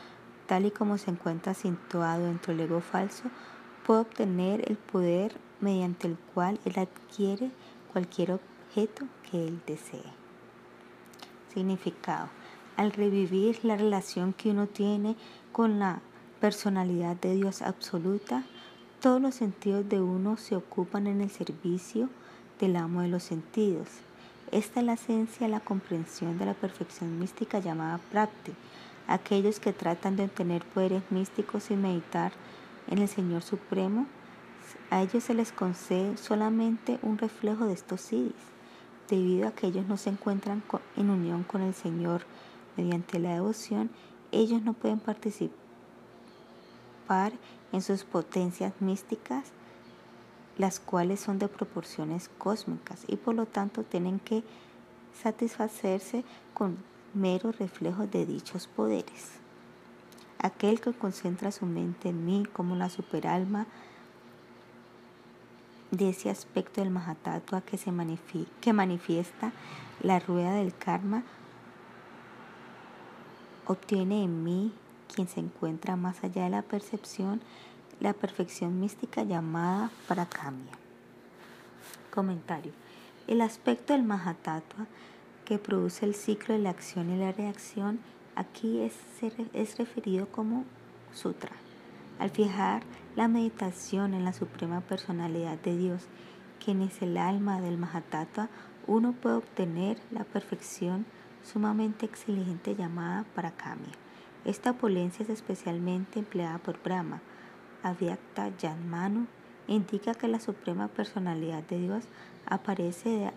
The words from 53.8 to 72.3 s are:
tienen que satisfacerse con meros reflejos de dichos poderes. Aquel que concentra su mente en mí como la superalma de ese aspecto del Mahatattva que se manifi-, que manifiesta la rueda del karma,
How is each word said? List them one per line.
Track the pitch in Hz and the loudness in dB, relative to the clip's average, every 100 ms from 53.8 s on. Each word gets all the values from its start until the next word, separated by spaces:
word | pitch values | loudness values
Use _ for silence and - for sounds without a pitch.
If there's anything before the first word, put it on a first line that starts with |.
tienen | 220 180 180 190 | -2 0 0 0
que | - 220 220 - - - - - - - | 0 -2 -2 -14 -20 -20 -20 -20 -20 -2
satisfacerse | 226 220 233 - 220 - 196 190 - 240 247 - - | -2 2 0 0 -2 0 0 0 0 -4 -4 -12 -12
con | - 196 175 - - - | 0 0 0 -8 -20 -6
meros | 202 190 180 226 - | 2 4 4 0 -2
reflejos | 190 - 165 185 208 | -4 -2 -2 0 0
de | 196 170 | 0 0
dichos | - - 180 - | -2 -6 -8 -8
poderes. | - 110 107 - - - - - - - - - - - - - - | 0 2 2 -2 -10 -16 -16 -20 -20 -20 -20 -20 -20 -20 -20 -20 -4
Aquel | 190 - 202 226 | -4 2 4 4
que | 247 | 2
concentra | 233 196 185 180 180 196 | -2 -2 -2 -2 -2 -2
su | - 180 | -2 -2
mente | 170 175 175 180 | 0 -2 -2 -2
en | 170 170 | -2 2
mí | 196 202 | 2 2
como | - 180 180 | -2 -2 0
la | 180 | -2
superalma | - - 160 160 175 185 208 226 - - - - - - - - - - - - - - - - - - - - - - | -4 -4 -2 2 2 2 0 -2 -8 -20 -20 -20 -20 -20 -20 -20 -20 -20 -20 -20 -20 -20 -20 -20 -20 -20 -20 -20 -20 -4
de | 185 190 | 2 2
ese | 185 202 | 2 -2
aspecto | 196 - - 185 - | -4 -4 -4 -4 -2
del | 190 | 0
Mahatattva | 185 170 156 170 165 - 185 | 0 -2 -6 -4 -4 -2 -4
que | - 196 | -2 -6
se | - | -2
manifi-, | 180 165 165 - 170 160 - | -2 -2 -4 -6 -6 -6 0
que | 233 | 4
manifiesta | 214 185 175 - 165 175 - 220 - - - - - | 6 6 2 2 0 0 -2 -6 -6 -12 -14 -14 -2
la | 185 185 | 4 4
rueda | 180 175 175 | 4 2 4
del | 202 185 | 2 2
karma, | - - 170 196 220 247 - - - - - - - - - - | -2 -2 0 2 0 -2 -12 -20 -20 -20 -20 -20 -18 -18 -18 -18